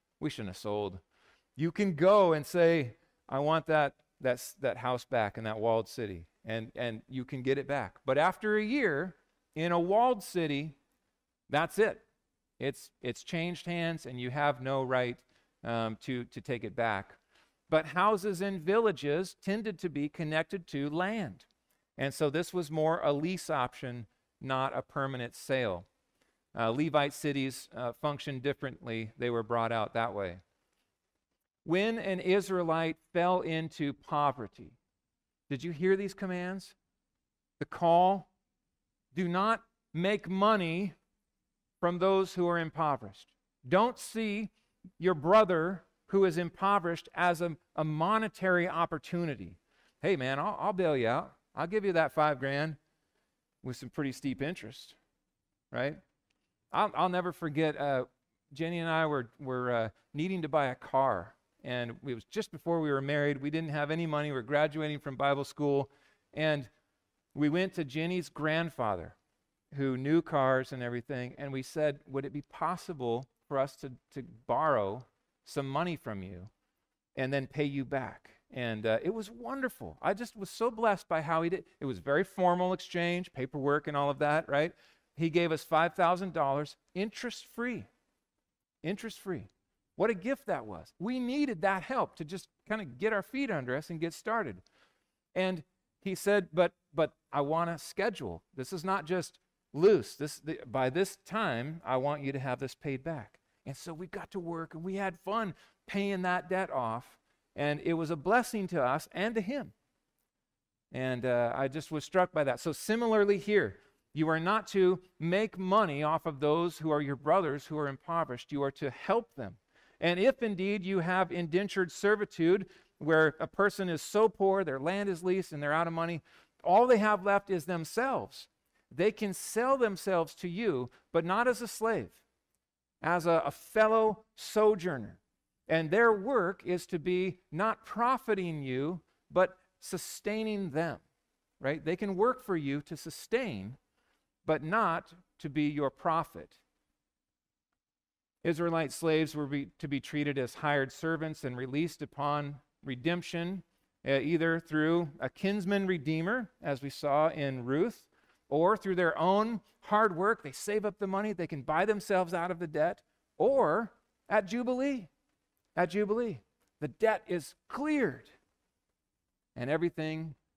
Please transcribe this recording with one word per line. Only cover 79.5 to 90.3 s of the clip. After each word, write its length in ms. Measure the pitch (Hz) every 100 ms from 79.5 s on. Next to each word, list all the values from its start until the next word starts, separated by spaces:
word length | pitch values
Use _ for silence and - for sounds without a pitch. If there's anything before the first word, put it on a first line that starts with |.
| 269 262 - 92 -
I 120 | 165
just 220 | 202 240 214
was 140 | 190
so 220 | - 233
blessed 360 | 220 226 196 -
by 140 | 160
how 200 | 156 165
he 80 | 170
did. 160 | 180 - _
It 60 | 139
was 140 | 98
very 240 | 143 147
formal 500 | 190 - 180 175 180
exchange, 580 | 185 - 175 175 175 185
paperwork 540 | - 127 147 139 147 151
and 80 | 143
all 140 | 143
of 100 | 135
that, 280 | 147 156 -
right? 220 | 143 160 - _ _ _ -
He 140 | 165
gave 220 | 160 170
us 120 | 156
five 300 | - 156 170
thousand 400 | - 170 180 190
dollars 420 | 165 139 139 151 - _ 180
interest-free. 920 | 214 - 247 - - - 240 214 95 _ _ _ _ _ _ _ _ _
Interest-free. 680 | 156 202 226 - 196 170 107 _ _ _ _ -
What 120 | 214
a 60 | 202
gift 320 | 208